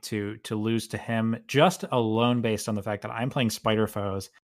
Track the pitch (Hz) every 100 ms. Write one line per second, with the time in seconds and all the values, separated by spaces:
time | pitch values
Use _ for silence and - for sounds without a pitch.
0 | - 107 101 107 - 107 110 113 - 107
1 | - 113 113 113 - 139 175 185 - 127
2 | 110 110 120 123 113 107 - 104 104 104
3 | 107 117 127 143 117 - 113 110 107 104
4 | 101 98 - _